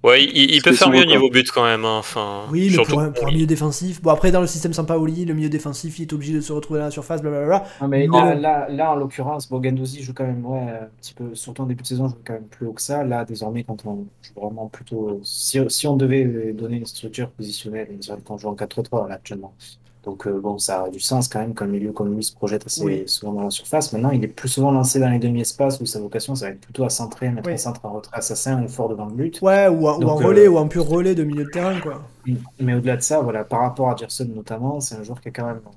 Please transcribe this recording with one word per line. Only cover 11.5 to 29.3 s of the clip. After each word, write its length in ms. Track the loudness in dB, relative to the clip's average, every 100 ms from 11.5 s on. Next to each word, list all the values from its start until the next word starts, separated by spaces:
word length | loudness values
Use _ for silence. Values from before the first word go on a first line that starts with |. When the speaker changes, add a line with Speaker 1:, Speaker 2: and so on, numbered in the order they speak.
| -8
Speaker 4:
en 40 | -6
début 160 | -6
de 40 | -6
saison, 200 | -4 -4
joue 80 | -4 -10
quand 80 |
même 140 | -12 -12
plus 180 | -10 -10
haut 80 |
que 80 | -8
ça. 220 | -4 -2
Là, 220 | -2 -2 -4
désormais, 380 | -8 -6 -6
quand 220 | -8 -10 -8
on 220 | -10 -10 _
joue 100 | -20 -12
vraiment 340 | -10 -10 -14
plutôt, 520 | -14 -12 -8 -6 -6
si, 360 | -8 -6 -4 0 0
si 160 | 0 0
on 100 | 2
devait 560 | 2 2 2 -2 -6
donner 260 | -6 -6 -6
une 100 | -8
structure 420 | -12 -12 -8 -10
positionnelle, 600 | -10 -12 -10 -10 -10 -10
on 40 | -12
dirait 200 | -14 -14 -12
qu'on 140 | -10
joue 100 | -8
en 60 | -8
quatre 260 | -8 -6
trois, 260 | -4 -4 -4
là, 60 |
actuellement. 400 | -8 -14 -14 -14 _ -20 -20 _ _
Donc, 220 | -12 -8 -4
euh, 140 | -4
bon, 160 | -4 -4
ça 280 | -2 -2 -4
a 40 |
du 100 | -6
sens 280 | -2 0 0
quand 100 | -4
même 160 | -6
qu'un 140 | -4 -4
milieu 240 | -2 -4
comme 240 | -4 -4 -2
lui 80 |
se 100 | -6
projette 320 | -6 -4 -4 -6
assez 180 | -4
Speaker 3:
Oui. 200 | -2 -2 -4
Speaker 4:
souvent 280 | -6 -4
dans 100 | -4
la 60 | -4
surface. 420 | -6 -2 -2 -2
Maintenant, 160 | -2 0
il 140 | 0
est 40 | -2
plus 220 | -6 -6
souvent 220 | 0 2
lancé 280 | 4 2 2
dans 120 | 2
les 80 | 2
demi-espaces 600 | 2 0 -2 0 0 0
où 60 | -6
sa 140 | -6
vocation, 340 | -6 -8 -6
ça 120 | -6 -6
va 80 |
être 60 | -10
plutôt 240 | -14 -4 -2
à 40 |
centrer, 400 | -2 -6 -6 -4
mettre 180 | -4 -4
Speaker 3:
Oui. 60 |
Speaker 4:
un 40 | -6
centre 280 | -6 -8 -10
en 80 |
retrait 240 | -10 -10 -8
assassin 460 | -6 -4 -2 -2
ou 40 | -2
fort 220 | -4 -4
devant 160 | -4 -6
le 80 |
but. 260 | -4 -6